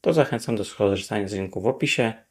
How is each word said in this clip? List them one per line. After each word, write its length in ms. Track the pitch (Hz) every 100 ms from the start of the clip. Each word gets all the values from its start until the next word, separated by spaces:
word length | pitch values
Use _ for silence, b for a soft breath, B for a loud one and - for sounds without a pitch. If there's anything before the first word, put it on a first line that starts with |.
to 120 | 214
zachęcam 440 | 165 - 117 - 113
do 80 |
skorzystania 640 | 98 - 104 98 95 107 98
z 40 |
linku 280 | 98 95 -
w 60 | 101
opisie 460 | 135 143 - 117 113 _